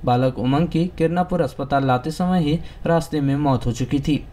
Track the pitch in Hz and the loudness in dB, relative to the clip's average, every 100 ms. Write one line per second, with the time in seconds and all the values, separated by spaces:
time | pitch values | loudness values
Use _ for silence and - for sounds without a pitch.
0 | - 123 131 127 123 139 170 165 180 - | 2 2 2 0 0 2 2 0 -2 0
1 | 160 175 180 175 139 - 135 139 135 123 | 0 0 -2 0 -2 -2 -2 0 2 0
2 | 160 160 180 185 147 165 - - - 170 | 0 -2 0 2 2 0 -4 -8 0 0
3 | 156 151 139 139 147 127 120 113 127 143 | 2 -2 0 2 2 2 0 -2 -2 -2
4 | 139 139 - | 0 -2 -2